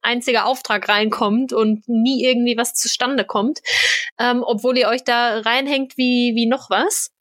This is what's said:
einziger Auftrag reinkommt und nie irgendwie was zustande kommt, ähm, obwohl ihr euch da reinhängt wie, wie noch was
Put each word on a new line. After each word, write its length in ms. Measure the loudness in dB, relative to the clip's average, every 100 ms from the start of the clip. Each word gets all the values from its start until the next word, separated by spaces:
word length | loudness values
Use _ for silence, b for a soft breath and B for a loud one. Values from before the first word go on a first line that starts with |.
einziger 440 | -2 -2 0 0 0
Auftrag 440 | -2 -2 -4 0
reinkommt 640 | 2 2 0 0 2 0
und 340 | 0 0 0 0
nie 380 | 0 2 2 2
irgendwie 320 | 2 0 0
was 160 | -2
zustande 500 | -2 -4 -2 -2 -2
kommt, 360 | -2 0 -2 -2 B B B B B -2
ähm, 240 | 0 0 0
obwohl 320 | 0 0 2
ihr 120 | 2
euch 160 | 0 0
da 340 | 0 2 0
reinhängt 560 | 0 0 0 -2 -4 -2
wie, 380 | 0 2 2 2
wie 120 | 0
noch 220 | 0 -2
was 420 | 0 0 -2 -6 _